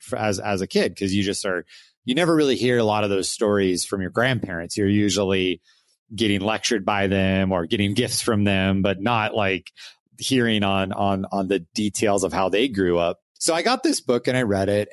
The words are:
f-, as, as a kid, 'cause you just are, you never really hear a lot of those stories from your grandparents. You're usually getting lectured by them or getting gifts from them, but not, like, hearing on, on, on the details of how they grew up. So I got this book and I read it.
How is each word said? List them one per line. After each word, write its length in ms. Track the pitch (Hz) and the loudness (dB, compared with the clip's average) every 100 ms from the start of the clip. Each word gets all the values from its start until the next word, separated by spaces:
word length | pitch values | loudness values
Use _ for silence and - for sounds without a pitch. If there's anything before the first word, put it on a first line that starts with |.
f-, 180 | - 117 | -10 -4
as, 200 | 107 98 | -4 -4
as 220 | 104 98 | -4 -4
a 40 | 95 | -2
kid, 320 | 202 165 87 | -2 -2 -2
'cause 160 | 98 | -2
you 80 | 98 | 0
just 240 | 98 95 104 | -2 -4 -4
are, 220 | 90 80 - - _ | -6 -6 -16 -20 _
you 120 | - 127 | -4 0
never 180 | 170 165 | 2 4
really 200 | 147 113 | 2 2
hear 240 | 117 123 | 2 2
a 40 | |
lot 200 | 110 107 | 2 2
of 80 | 104 | 0
those 180 | 98 87 | 0 -2
stories 560 | - 110 104 95 90 - | -2 2 2 2 0 -2
from 160 | 101 | -4
your 80 | 92 | -4
grandparents. 640 | - 123 123 95 85 85 - | 0 0 0 -4 -8 -8 -2
You're 120 | 101 | 2
usually 720 | 104 104 95 98 95 92 85 _ _ _ _ _ 107 | 4 2 2 0 0 0 -4 _ _ _ _ _ -2
getting 260 | 113 101 | 0 0
lectured 420 | 98 107 - 117 | 0 -2 -2 -2
by 220 | 98 104 98 | 0 0 2
them 460 | 95 95 95 95 | 2 2 2 0
or 160 | 92 85 | 0 0
getting 260 | 117 101 | -2 0
gifts 300 | 101 120 - | 0 -2 -2
from 200 | - 110 | -2 0
them, 380 | 101 98 95 98 | 2 2 2 2
but 180 | 98 95 | 0 -2
not, 360 | 104 120 107 110 | -2 0 0 0
like, 360 | 98 92 - - - - _ - | 0 -2 -6 -20 -20 -20 _ -12
hearing 460 | 120 131 117 110 | -2 0 2 2
on, 300 | 101 98 95 | 2 0 0
on, 340 | 101 101 95 98 | 0 0 0 -2
on 160 | 98 95 | -4 0
the 120 | 98 | -2
details 640 | 85 - 104 - 113 101 | -2 -4 -4 0 0 2
of 100 | 90 | 0
how 160 | 85 95 | 0 0
they 180 | 95 135 | 2 0
grew 300 | 101 92 87 | 0 2 2
up. 220 | 85 - _ - | 0 -2 _ -6
So 120 | - | -2
I 80 | 165 | 0
got 220 | 185 254 | 0 0
this 180 | 320 285 | 0 -2
book 260 | - 123 123 | 0 0 0
and 80 | 127 | 0
I 60 | |
read 260 | 120 98 98 | 0 0 2
it. 220 | 104 104 | 0 -2